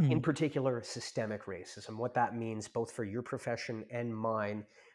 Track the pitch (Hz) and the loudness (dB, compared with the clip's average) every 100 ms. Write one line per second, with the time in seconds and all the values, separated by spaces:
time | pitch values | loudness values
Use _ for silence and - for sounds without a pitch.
0 | 151 123 127 143 156 143 131 120 107 123 | 6 6 4 4 2 2 2 0 -4 -8
1 | - - 110 107 - 90 - - - 110 | -6 -2 -2 -2 -6 -10 -10 -14 -10 -4
2 | 123 131 120 117 113 110 107 120 113 - | 0 4 2 2 -2 -2 -2 -2 -2 -2
3 | 107 107 123 127 - 120 - 113 - 120 | -2 -2 -4 -4 -2 -2 -2 -6 -4 -4
4 | 120 110 113 110 104 107 104 - - | -2 0 2 2 0 -2 -6 -14 -20